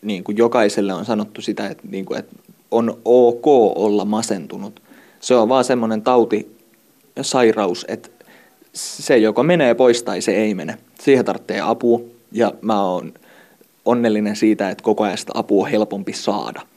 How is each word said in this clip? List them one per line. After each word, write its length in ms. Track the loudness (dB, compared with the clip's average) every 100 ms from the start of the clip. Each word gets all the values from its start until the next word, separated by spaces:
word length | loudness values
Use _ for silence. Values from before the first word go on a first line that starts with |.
niin 220 | -6 -8
kuin 140 | -6 2
jokaiselle 560 | 2 4 2 0 -2
on 100 | -4
sanottu 380 | -4 -4 -4 -8
sitä, 240 | -8 -6 -6
että, 160 | -10 -12
niin 140 | -12
kuin, 140 | -8 -10
että 160 | -10 -18 _ _ _
on 300 | -2 -2 -4
ok 420 | 2 6 6 4 4 4 4 2
olla 280 | 0 0
masentunut. 800 | 0 -4 -2 -6 -8 -14 -14 -18 _ -20 _ _
Se 140 | 0
on 140 | 2 4
vaan 160 | 2
semmoinen 380 | 2 0 0 -2
tauti, 540 | 2 2 4 0 -6 -18 _ _ _ _ _ -10
sairaus, 600 | -4 2 2 2 -2 -4 -8
että 200 | -12 -12 _ _ -20 _ _ _
se 460 | -14 -14 -12 2 4
joko 240 | 4 2
menee 320 | 2 2 2
pois 280 | 4 4 4
tai 180 | 0 -4
se 120 | -2
ei 220 | 0 0
mene. 240 | -4 -8 -12 _ _
Siihen 240 | 2 2
tarvitsee 360 | 2 -4 -6 -6
apua 400 | -2 -2 2 0 -2 _ _
ja 200 | -2 -2 -2
mä 220 | -4 -2
oon 300 | -2 -4 -8 -18 _ -20 _ _ _ _ -2
onnellinen 500 | 0 2 0 -2 0
siitä, 340 | 0 2 -2
että 140 | -4
koko 200 | -2 0
ajan 140 | 0 -4
sitä 140 | -8
apua 300 | -8 -2 0
on 60 | 0
helpompi 420 | -2 -2 -6 -10
saada. 480 | -8 -6 -4 -6 -12 -18